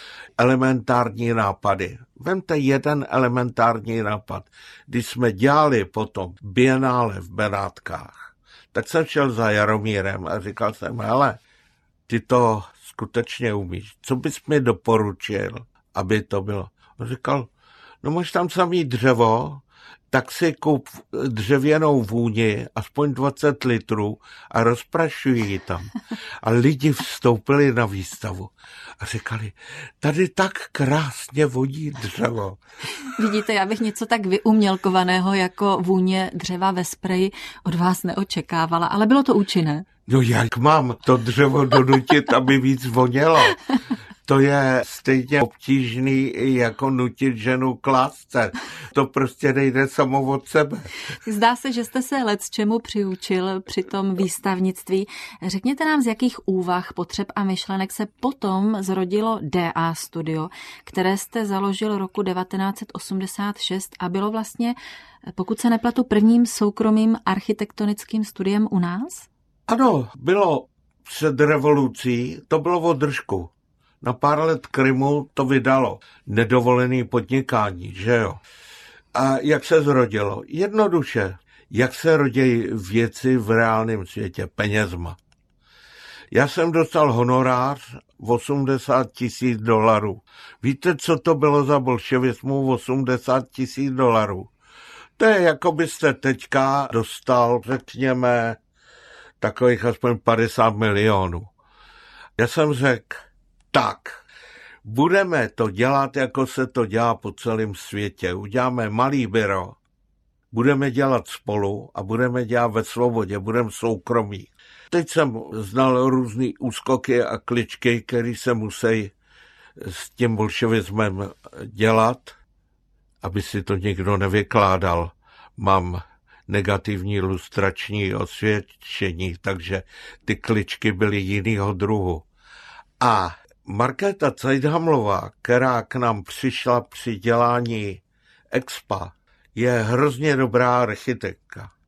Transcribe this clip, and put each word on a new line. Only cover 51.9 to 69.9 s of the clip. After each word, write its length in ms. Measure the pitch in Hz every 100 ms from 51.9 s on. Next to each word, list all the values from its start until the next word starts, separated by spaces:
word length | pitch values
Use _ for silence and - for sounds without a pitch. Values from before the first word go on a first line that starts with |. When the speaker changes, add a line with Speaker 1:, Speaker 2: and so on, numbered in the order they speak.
| 262
Speaker 2:
se 140 | 254 277
lecčemu 640 | 226 208 - - 208 226
přiučil 800 | - 208 196 185 - 185 185 190
při 220 | 185 -
tom 320 | 185 196 196
výstavnictví. 920 | 185 190 - 196 185 190 185 - 190 208 - - - 180
Řekněte 380 | 190 254 277
nám, 180 | 311 302
z 40 | 233
jakých 420 | 220 247 - -
úvah, 440 | 190 180 180 175
potřeb 360 | - 175 - 196 -
a 80 |
myšlenek 480 | 196 185 - 190 190
se 140 | - 214 _
potom 600 | 262 269 202 190 208 214
zrodilo 560 | 190 190 185 208 220 220
D 300 | 151 180 170
A 200 | - 165
Studio, 540 | 160 - 165 160 160 160 - - -
které 320 | - - 185 196
jste 300 | - 233 214
založil 520 | 196 196 196 214 202
roku 240 | 190 -
devatenáct 560 | 190 180 185 196 196 196
set 100 | 208
osmdesát 640 | - - 190 190 - 202 202
šest 380 | - 190 - -
a 100 | 175
bylo 220 | 190 208
vlastně, 440 | 220 214 - 233 247 - - - _ -
pokud 260 | 180 180 220
se 100 | 240
nepletu, 340 | 226 240 247
prvním 420 | 247 208 220 240 233
soukromým 720 | - 208 - 220 214 220 220 -
architektonickým 1000 | 190 - 208 208 - 208 208 - 220
studiem 440 | 208 - 190 208 214
u 80 | 196
nás? 500 | 175 180 302 - - _ _ _ -
Speaker 1:
Ano, 420 | 233 262